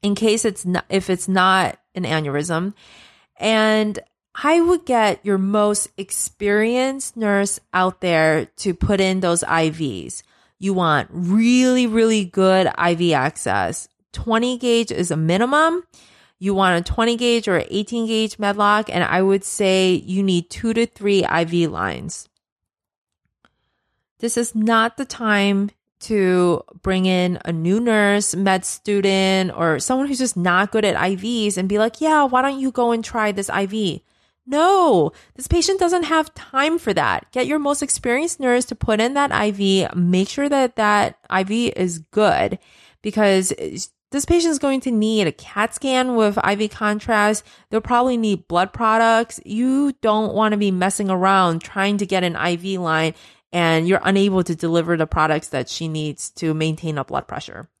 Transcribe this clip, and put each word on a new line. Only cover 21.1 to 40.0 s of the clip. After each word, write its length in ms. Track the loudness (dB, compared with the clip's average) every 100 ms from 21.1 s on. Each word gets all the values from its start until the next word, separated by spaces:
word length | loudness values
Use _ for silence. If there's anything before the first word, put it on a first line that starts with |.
| 0 2
I 180 | 0
V 240 | 0 0 -2
lines. 640 | -2 -6 -6 -12 -14 -18 _ _ _ _ _ _ _ _ _ _ _ _ _ _ _ _ _ _ _
This 180 | -4 -2
is 180 | -2 -2
not 420 | 0 2 0 -4
the 80 | -10
time 680 | -6 0 2 2 0 -2 _ _ _
to 640 | -4 0 2 4 2 2 -4 -10
bring 260 | -2 0 2
in 320 | 2 0 -2 -4
a 60 |
new 280 | -2 0 0
nurse, 560 | 2 2 4 2 0 -2
med 300 | 0 0 -2
student, 840 | -10 -2 0 2 2 2 2 0 -2
or 240 | 0 0
someone 280 | 0 -2 -2
who's 120 | -2
just 180 | -2 -2
not 340 | 0 2 2
good 140 | 0 0
at 100 | 0
I 200 | -2 -2
Vs 420 | -4 -2 -2 -2
and 100 | -2
be 100 | 0
like, 220 | 0 0
"Yeah, 220 | 0 2
why 180 | 2 2
don't 180 | 0 -2
you 120 | -4
go 200 | 0 0
and 120 | 0
try 280 | -4 -4 -2
this 180 | -2 -4
I 160 | -2 -2
V?" 380 | -2 -2 -4 _ _ _ _ -6
No, 640 | 0 4 4 4 4 2 -2 _ -18
this 120 | -2
patient 320 | 0 2 0
doesn't 240 | 2 0
have 300 | 2 0 0
time 460 | -8 -6 0 0 0
for 140 | 0
that. 380 | 0 0 -2 -4
Get 160 | -4 -2
your 120 | 0
most 240 | 0 -2
experienced 560 | -2 -4 -2 -2 -2 -2
nurse 260 | 0 0 0
to 100 | -4
put 260 | -2 0
in 140 | 2 0
that 160 | 0
I 200 | 0 0
V. 360 | 0 2 2 0
Make 340 | 0